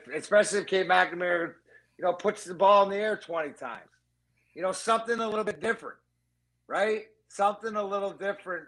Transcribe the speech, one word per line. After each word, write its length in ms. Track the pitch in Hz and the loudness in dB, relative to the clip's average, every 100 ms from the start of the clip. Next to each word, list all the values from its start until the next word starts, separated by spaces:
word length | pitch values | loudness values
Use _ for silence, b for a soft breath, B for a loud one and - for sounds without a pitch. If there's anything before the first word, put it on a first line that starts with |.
| - 151 | -8 -10
especially 440 | - 208 156 202 | 2 4 4 0
if 80 | - | 0
Cade 200 | 190 180 | 0 4
McNamara, 680 | 185 180 175 175 175 165 - _ b b b | 4 4 0 -2 -2 -2 -8 _ b b b
you 80 | 175 | -2
know, 80 | |
puts 320 | 175 202 208 170 | 0 -2 -4 -6
the 80 | |
ball 300 | 175 196 202 196 | 4 6 8 6
in 40 | |
the 80 | 202 | 0
air 180 | 214 202 | -2 -4
twenty 340 | - 165 147 | -6 -6 -6
times, 360 | 120 127 107 80 _ _ _ _ _ _ - | -8 -12 -12 -16 _ _ _ _ _ _ -6
you 80 | |
know, 80 | 185 | -4
something 480 | - 220 226 226 226 | -2 0 0 0 -4
a 80 | 226 | -2
little 160 | 214 | -4
bit 180 | 208 147 | -4 -4
different, 360 | 220 226 143 - _ _ _ _ _ _ - | -4 -4 -8 -18 _ _ _ _ _ _ -6
right? 360 | 160 214 220 - _ _ | -2 0 -2 -6 _ _
Something 480 | - 202 208 220 208 | 0 0 0 -6 -6
a 80 | |
little 260 | 196 202 196 | -4 -4 -4
different 540 | 151 196 202 185 170 | -4 -6 -6 -8 -10